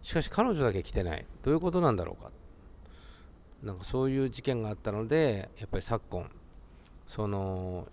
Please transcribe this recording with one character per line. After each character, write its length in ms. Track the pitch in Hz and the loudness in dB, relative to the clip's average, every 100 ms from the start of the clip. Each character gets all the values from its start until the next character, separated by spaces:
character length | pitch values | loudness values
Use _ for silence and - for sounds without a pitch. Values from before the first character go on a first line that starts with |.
し 100 | - | 0
か 80 | 165 | 0
し 80 | 151 | 0
彼 180 | - 247 | 2 4
女 140 | 185 | 6
だ 80 | 127 | 4
け 120 | 98 | 2
来 80 | 85 | 0
て 120 | - | -2
な 140 | 87 80 | 0 -2
い。 80 | - - | -6 -4
ど 100 | - | 2
う 20 | |
い 40 | 156 | 4
う 20 | |
こ 120 | 175 | 4
と 100 | 175 | 4
な 100 | 170 | 4
ん 40 | 104 | 4
だ 100 | 87 | 0
ろ 100 | - | -6
う 40 | |
か。 80 | - - - - - - - - - - - - - - | -14 -18 -20 -20 -20 -20 -18 -18 -20 -20 -20 -20 -20 -12
な 120 | 104 | -10
ん 40 | 92 | -8
か 60 | |
そ 220 | 90 127 131 | -2 2 2
う 40 | |
い 80 | 135 | 4
う 100 | 135 | 2
事 120 | - | 0
件 180 | - 123 | -2 0
が 100 | 110 | 0
あ 40 | |
っ 20 | 107 | -4
た 160 | - | -2
の 160 | 104 113 | -2 2
で、 420 | 156 156 104 - - | 4 4 2 -4 -10
や 80 | 104 | -4
っ 40 | |
ぱ 80 | 95 | -2
り 60 | |
昨 220 | - 113 - | 0 -2 -2
今、 200 | 92 - - - - - - - - - | -6 -6 -12 -20 -20 -20 -20 -20 -20 -14
そ 200 | - 104 | -4 -2
の 600 | 98 95 95 92 90 - | 0 -2 -2 -4 -6 -8